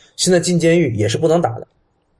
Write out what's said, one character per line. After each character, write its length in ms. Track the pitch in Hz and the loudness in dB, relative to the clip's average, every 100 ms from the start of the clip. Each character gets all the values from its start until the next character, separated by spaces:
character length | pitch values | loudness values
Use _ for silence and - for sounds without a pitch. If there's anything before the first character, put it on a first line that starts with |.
| _ - | _ -6
现 160 | - | 0
在 80 | 180 | 0
进 180 | 170 175 | 2 0
监 220 | 165 165 | 2 2
狱 140 | 151 | 0
也 120 | 107 104 | -2 -2
是 120 | - | -2
不 100 | 127 | 0
能 140 | 165 | 0
打 80 | 139 113 | -2 -6
的。 80 | - _ _ _ _ _ | -14 _ _ _ _ _